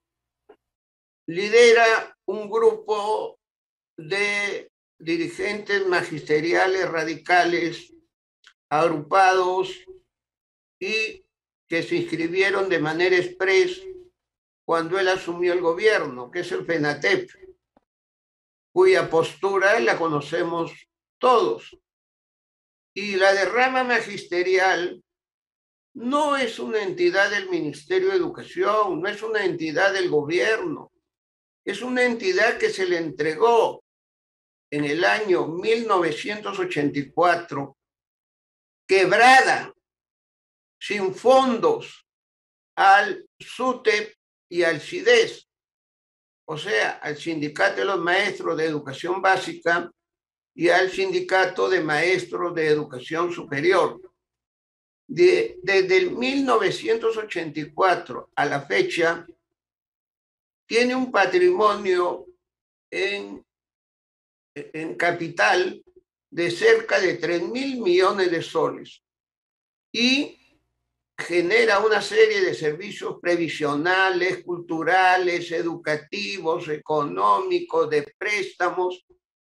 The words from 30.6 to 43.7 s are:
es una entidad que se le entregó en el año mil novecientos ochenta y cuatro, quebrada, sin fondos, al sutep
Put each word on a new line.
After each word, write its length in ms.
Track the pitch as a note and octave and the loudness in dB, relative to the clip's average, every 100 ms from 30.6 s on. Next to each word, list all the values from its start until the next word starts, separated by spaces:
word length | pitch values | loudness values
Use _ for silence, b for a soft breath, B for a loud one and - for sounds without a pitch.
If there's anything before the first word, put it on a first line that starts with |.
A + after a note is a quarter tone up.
| F3+ C#3 - _ _ _ _ _ _ _ | -4 -10 -14 _ _ _ _ _ _ _
es 180 | - G3+ | -10 -8
una 220 | B3 B3+ | -4 0
entidad 540 | B3 A3+ F#3+ F#3 A3+ A#3+ | 0 0 0 2 0 0
que 120 | G#3+ | -2
se 160 | G3+ F#3 | -2 -2
le 100 | E3+ | -2
entregó 840 | D#3+ B2+ D#3 D#3+ A3+ A3+ D3+ - _ _ _ _ _ _ _ _ _ | -4 -4 -4 2 4 4 2 -2 _ _ _ _ _ _ _ _ _
en 140 | D3 | -4
el 200 | D3 D#3 | -2 0
año 440 | G3 G#3 G#3 E3+ C#3+ | 0 0 2 0 0
mil 400 | E3+ G#3+ A3+ A3 | -4 -2 -2 0
novecientos 720 | F#3+ E3+ A3+ - G#3 G3+ F#3+ | 0 0 -4 -8 -8 -8 -6
ochenta 360 | F3+ D3+ C#3+ C#3+ | -4 -2 -2 -2
y 100 | C#3 | -4
cuatro, 680 | - F3 E3+ - C#3 C#3 _ _ _ _ _ _ _ _ _ _ _ - | 0 2 2 -4 -10 -10 _ _ _ _ _ _ _ _ _ _ _ 0
quebrada, 880 | F#3+ F3 G#3 B3+ C4 C4 A#3+ - - _ _ _ _ _ _ _ _ _ _ | 2 4 6 8 8 6 0 -4 -16 _ _ _ _ _ _ _ _ _ _
sin 340 | - G3+ F#3 | -8 -4 -4
fondos, 920 | - A#3 C4 C4 A3 D#3+ - - - _ _ _ _ _ _ _ - | 0 4 6 4 2 2 0 -6 -20 _ _ _ _ _ _ _ 2
al 520 | G3 G3+ - - - - | 6 6 4 -4 -14 -20
sutep 720 | - - B3+ | -16 -4 -4